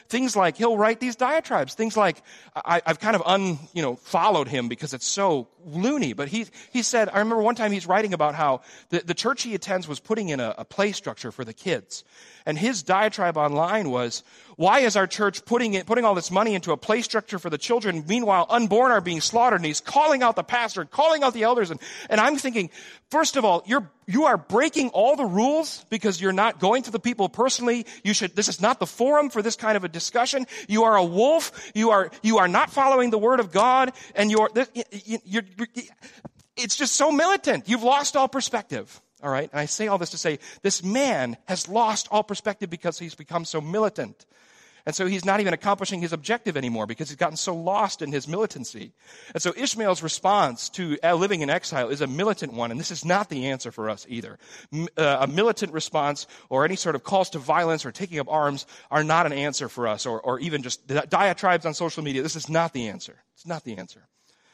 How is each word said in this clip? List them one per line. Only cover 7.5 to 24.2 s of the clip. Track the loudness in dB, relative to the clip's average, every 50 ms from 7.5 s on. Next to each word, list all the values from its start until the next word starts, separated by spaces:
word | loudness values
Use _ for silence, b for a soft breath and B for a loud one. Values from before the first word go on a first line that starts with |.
| 2
time | 0 0 -2
he's | -2 -2 0
writing | 2 2 2 2 0 0
about | 0 0 0 0
how | 0 0 0 0 -2 B B B B B B
the, | -4 -2
the | -2 -2 -4
church | -2 -2 -2 -2 -2 -4
he | -6 -6
attends | -6 -4 -4 -4 -4 -4
was | -6 -10 -10
putting | -6 -4 -4 -4 -2 -4
in | -4 -4
a, | -4 -4 -6
a | -8 -12
play | -8 -2 -2 -2 0
structure | -2 -4 -8 -10 -10 -10 -12 -12
for | -10 -10 -12
the | -12 -14
kids. | -10 -4 -4 -4 -4 -4 _ -16 -18 B B B B B B B B B
And | -6 -2
his | 0 0 -2 -2 -2
diatribe | 0 2 2 4 4 2 0 0 0 0 2
online | 2 0 2 2 0 0 0 0 0 0 0
was, | 0 0 -2 -2 -4 -8 B B B B B B B
"Why | 0 4 4 6 6
is | 4 4 4
our | 2 2
church | 0 0 0 0 -2 -2 -4 -4
putting | -2 0 0 2 0 0
it, | -2 -2
putting | 0 0 2 2
all | 2 2
this | 2 -2 0
money | 0 2 2 2 0
into | -2 -2 -2
a | -4
play | -2 0 0 0 0 0
structure | -2 -4 -4 -4 -4 -8
for | -8 -6 -6
the | -6 -6
children? | -2 0 0 0 0 -2 -4 -4 -2
Meanwhile, | -2 -2 0 2 4 4 4 4 4
unborn | 2 2 2 4 4 4 4 6
are | 4 4
being | 2 0 -2 -2
slaughtered." | -2 0 2 4 4 4 4 2
And | 0
he's | -2 -4 -4
calling | -6 0 2 4 4 6 4 4 4
out | 2 2
the | 0 -2
pastor, | -2 -2 -2 -2 -2 -4 -8 -8
calling | -4 0 2 4 4 4 4
out | 2 0 2
the | 2 2
elders. | 2 2 2 0 -2
And, | -4 -8 B B B B B B
and | 2 4
I'm | 4 4 2
thinking, | 0 -2 -2 -2 -2 -4 -4 B B B B B B B _
first | 0 0 2 2 2
of | 2 4
all, | 4 2 2 2
you're, | 0 0 0 0 -4 _ _ _
you | -2 0 2